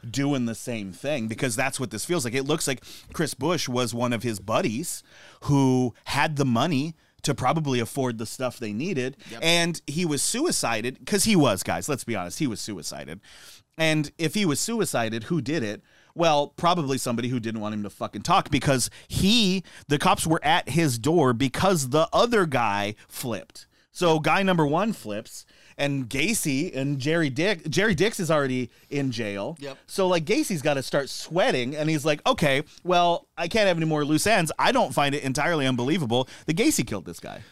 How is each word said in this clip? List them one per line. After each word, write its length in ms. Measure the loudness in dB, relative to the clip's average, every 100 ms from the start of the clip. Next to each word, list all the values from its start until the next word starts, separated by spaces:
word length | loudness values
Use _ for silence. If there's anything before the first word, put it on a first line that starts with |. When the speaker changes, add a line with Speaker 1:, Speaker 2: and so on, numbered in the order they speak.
| -8
Speaker 1:
doing 360 | -2 0 0 0
the 100 | -4
same 380 | -6 -6 -8
thing, 340 | -8 -4 -4 -4
because 300 | -2 -2 0
that's 200 | -2 -2
what 120 | -6
this 140 | -6 -2
feels 180 | -2
like. 100 | -2 -2
It 80 |
looks 220 | 0 0 0
like 160 | -4 -8 -20 -10
Chris 220 | -4 -4
Bush 340 | -2 -2 0 0
was 260 | 0 -2
one 200 | 0 -2
of 100 | -2
his 160 | -2 -6
buddies 640 | -2 0 0 -2 -6 -10 -12 -20 -20 -10
who 520 | 0 4 4 4 0 -4 -4
had 300 | 0 0 0
the 80 | 0
money 500 | 2 2 0 -2 -8 _ _
to 100 | -4 -2
probably 440 | 0 0 0 0
afford 400 | -2 -2 -4 -4
the 60 | -8
stuff 300 | -6 -8 -6
they 120 | -6
needed, 460 | -4 -4 -4 -4 -8 -14
Speaker 2:
Yep. 80 | -4
Speaker 1:
and 380 | 2 2 2 -4 -6
he 180 | -2 -2
was 160 | 0
suicided, 800 | -2 -2 0 0 -2 -2 -4 -8 -2
'cause 180 | 0 4
he 100 | 6
was, 280 | 6 4
guys, 260 | -2 -4 -4
let's 140 | -4 -4
be 100 | -6
honest, 240 | -6 -4
he 80 | -4
was 140 | -4
suicided. 580 | -8 -8 -10 -10 -12 -14 -16 -20 -20 -20 _ -2
And 320 | 2 2 0 -2
if 160 | -2
he 120 | 0 2
was 140 | 2
suicided, 640 | 0 -2 -2 0 -2 -4 -2
who 160 | -2
did 200 | -2 -2
it? 200 | -2 -6 -12 _ _ 0
Well, 320 | 4 4 2
probably 500 | 0 0 2 0 -2
somebody 320 | -2 -2 -2
who 100 | -2
didn't 220 | -4 -6
want 140 | -6 -6
him 80 |
to 60 | -8
fucking 320 | -8 -8 -6
talk, 260 | 2 2 2
because 400 | 0 2 0 0 -6 -8
he, 560 | 0 4 4 4 0 -4 -14 -2
the 120 | 0
cops 260 | 2 2 2
were 180 | 0
at 260 | 2 0 2
his 280 | 2 2 2
door 360 | 2 4 4
because 560 | 4 0 2 2 2 2
the 180 | 2 2
other 320 | 2 4 4 2
guy 480 | 0 0 0 -2 -6 -12
flipped. 580 | -10 -6 -6 -8 -18 -20 _ _
So 280 | 0 2 4
guy 220 | 4 2
number 220 | 4 4 2
one 280 | 2 0
flips, 520 | -4 -8 -10 -10 -16 -20 _ -16 -4
and 320 | -2 -2 -4
Gacy 680 | -2 0 0 0 -2 -2 -4
and 220 | -4 -2
Jerry 320 | 0 0 0
Dick-, 400 | 0 -2 -2 -2
Jerry 240 | 0 2
Dix 260 | 2 0 0
is 120 | 0
already 400 | 2 2 -2 -4 _ _
in 220 | -4 -2
jail. 460 | -2 -4 -4 -6 -8
Speaker 2:
Yep. 180 | -14 -14 -8
Speaker 1:
So, 220 | 0 2
like, 180 | 2 2
Gacy's 380 | 0 0 0
gotta 180 | 0 0
start 260 | 0 -2 -2
sweating, 680 | -6 -4 0 2 2 0 -2
and 120 | 0
he's 160 | 0
like, 220 | 0 0 0
"Okay, 380 | 2 2 2 -2 -6
well, 440 | 0 4 4 2 -4 -8
I 100 | -2
can't 200 | 2 4
have 100 | 4
any 80 | 2
more 180 | 0
loose 220 | 2 2 4
ends." 260 | 4 2 2
I 140 | 2
don't 200 | 2 2
find 200 | 0 0
it 80 | 0
entirely 440 | -2 -2 0 0 0
unbelievable 600 | 0 0 0 2 0 0 -4 -4
that 100 | 0
Gacy 280 | 2 2 -2
killed 200 | -6 -10
this 140 | -12
guy. 220 | -14 -14 -16